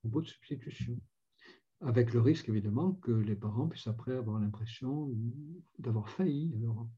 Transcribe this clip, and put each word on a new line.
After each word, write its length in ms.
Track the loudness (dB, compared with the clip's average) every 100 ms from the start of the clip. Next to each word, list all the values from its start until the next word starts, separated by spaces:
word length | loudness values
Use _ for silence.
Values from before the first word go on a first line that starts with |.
Robot 200 | 0 -2
de 40 | -2
substitution. 720 | -10 -8 -8 -8 -6 -6 -6 -10 _ _ _ -20 -20 _ _
Avec 340 | 2 4 6
le 60 | 6
risque, 280 | 6 4 2
évidemment, 440 | 0 2 2 2 0
que 80 | 2
les 240 | 2 2
parents 320 | 0 0 0 -2
puissent 200 | -2 -6
après 280 | -4 -2 -2
avoir 240 | 0 0
l'impression 720 | 0 -2 -6 -6 -2 -2 -2 -2 -4 -6 -10 -14 -16 -8
d'avoir 300 | -2 -2 -2
failli 460 | 0 0 2 -2 -2
à 40 |
leur 260 | -2 -2 -6